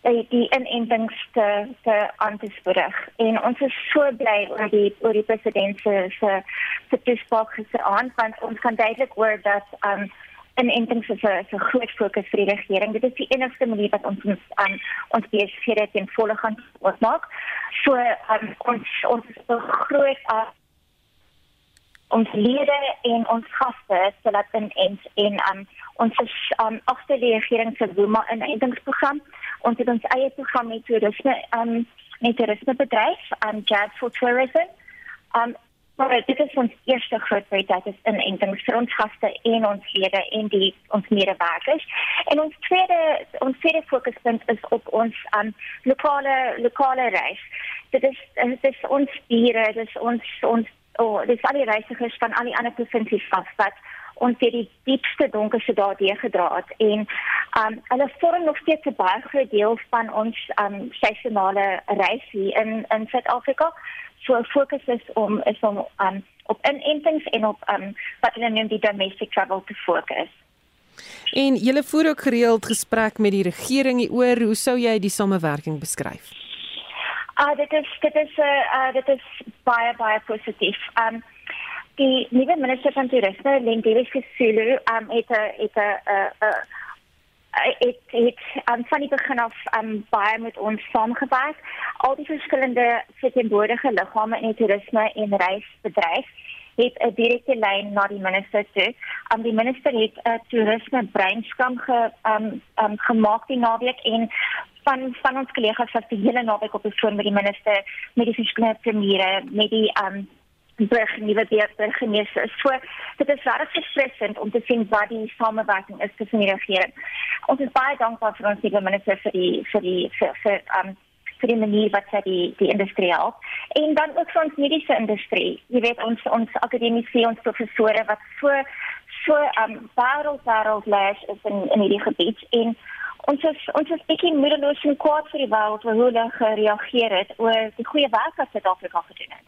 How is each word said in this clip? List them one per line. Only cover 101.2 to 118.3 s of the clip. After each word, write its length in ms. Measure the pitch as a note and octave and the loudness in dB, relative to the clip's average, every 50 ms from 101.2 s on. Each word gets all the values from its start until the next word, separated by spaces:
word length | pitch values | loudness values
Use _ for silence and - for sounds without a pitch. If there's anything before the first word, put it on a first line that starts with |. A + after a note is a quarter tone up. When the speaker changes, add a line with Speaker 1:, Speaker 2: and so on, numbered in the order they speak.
| F#3+ F#3+ G3 A3+ G#3+ - - - C4 B3+ B3+ A#3+ | 0 2 0 -4 -6 -10 -2 -2 -2 -2 -2 -4
Speaker 1:
ge-, 340 | - - B3+ A#3+ A#3 A3+ - _ _ | -2 0 2 2 2 0 -2 _ _
um, 380 | A3 A3 G#3+ A3 A3 F#3 - _ _ _ | 0 0 0 0 -4 -6 -8 _ _ _
um, 220 | - A3 G#3 G#3 G#3+ | 0 0 0 0 -2
gemaak 480 | - - A#3+ A3+ A3 G#3 G#3 A3 - | 0 2 4 4 4 4 4 0 -2
die 120 | _ C4+ B3 | _ -2 2
naweek 420 | A#3+ A3+ A3+ A3+ A#3+ B3+ B3+ - - | 2 2 2 0 -2 -4 -4 -2 -2
en 260 | A#3 A3 A3+ A3+ A3 - - - - - - - _ _ - _ | -2 0 0 -2 -2 -2 -4 -4 -2 -4 -6 -10 _ _ -2 _
van, 320 | A#3+ A#3+ B3+ C4 C4 B3 - | 0 0 0 -4 -8 -8 -2
van 140 | - C4+ B3+ | -2 -2 -2
ons 140 | C4+ C4+ - | -2 -6 -6
kollegas 420 | - - A#3 G#3+ A3 - B3 A3 | -4 -2 0 0 0 0 -4 -2
was 160 | - A3+ A3 - | -2 -6 -4 -4
die 100 | A#3+ G3+ | -4 0
hele 240 | G3 A#3+ B3 B3 | 2 2 2 2
naweek 320 | A#3+ A3+ G#3 G#3 G#3+ G#3 - | 0 0 -2 -2 -2 -6 -6
op 80 | G#3 | -4
die 100 | - G#3+ | -6 -4
foon 240 | G3+ - - G#3+ G#3 | -2 0 0 0 0
met 80 | G#3 G#3 | 0 -2
die 80 | G#3 | 0
minister, 500 | G3+ G3+ G3 G3+ G3+ - _ G#3+ G#3 G3 G3 - - - - - _ | 0 2 0 0 -4 -2 _ 0 0 0 0 -4 -14 -14 -14 -4 _
met 120 | A#3+ A#3+ | 0 0
die 80 | A#3 A3 | 2 0
verskillende 440 | - A3+ - - - A3+ A3+ A3 - | -2 -2 -4 0 0 0 0 0 0
premiere, 640 | - A#3 G#3+ G#3+ G3+ G3 G3 F#3 F#3+ F#3 F#3+ G3 - - | -2 -2 0 0 2 2 2 2 2 2 0 -2 -4 -4
met 200 | - G#3 G#3 G#3 | -2 -2 0 0
die, 220 | A3 A3 G#3+ G#3+ - - G3+ | 2 2 2 2 0 0 -4
um, 240 | F#3+ F#3+ G3+ G3 - _ _ _ _ _ _ _ _ _ | -4 -6 -8 -12 -12 _ _ _ _ _ _ _ _ _
burg-, 420 | - A3 G#3 B3 A3+ A3 G#3+ - A#3 | 0 2 2 4 2 2 0 -4 -6
nuwe 280 | G#3+ G#3 G#3 G#3 A3 - | -2 0 0 0 2 2
bur-, 240 | A3 G#3+ G#3 G#3 - | 2 2 2 0 -2
burgemeester. 760 | - G#3+ G#3+ - - B3+ A3+ G#3 G#3+ G#3 - - - - A3+ - - | -4 -4 -4 -2 -2 -2 0 0 0 -2 -2 -2 -4 -4 -4 -6 -2
So, 80 | - C#4 C4 C4 - - - - - - - | 0 0 0 0 -4 -10 -16 -14 -14 -14 -4
dit 120 | - C#4+ C#4 | -4 0 0
is 140 | C#4+ C4+ | 0 0
regtig 280 | - C4 A3 - - - | 2 -2 0 0 -2 -4
verfrissend 640 | - E4 D#4+ - - D4+ C4+ B3+ - - A3+ G3+ G#3 - | -4 -6 -6 -4 -2 -2 -2 -2 -2 -4 -4 -4 -4 -4
om 120 | - G#3+ | -8 -2
te 120 | G#3+ A#3 A3+ | -2 -2 0
sien 200 | - B3 A#3 A3 A3 | 2 2 2 2 2
wat 200 | A3 G#3 G#3 G#3+ | 2 0 0 0
die 240 | A#3 A3 A3 - - - | -4 -8 -8 -8 -4 -2
samewerking 640 | A#3 A3 A3 A3 G#3+ G#3 G3+ F#3+ F#3+ - G3 D#3 | -2 0 0 -2 0 0 0 -2 -2 -8 -8 -6
is 80 | - G3+ - | -6 -8 -6
tussen 220 | - A3 G3 - A3 | -8 -6 -2 0 2
die 140 | G3+ G3 | 2 2
regering. 400 | F#3+ F#3+ - - G3 F#3 F#3 - _ - - - - - - - - - - | 0 -2 -2 -2 0 0 0 0 _ -12 -14 -10 -8 -6 -4 -4 -4 -4 0
Ons 140 | - C#4 C4+ | -2 0 0
is 120 | C#4 A#3+ | -2 0
baie 240 | - C4+ B3+ C#4 C#4+ | 2 2 2 2 0
dankbaar 400 | - A#3+ A3+ A#3 A3+ A3+ G#3+ | 0 0 -2 -2 0 -2 -2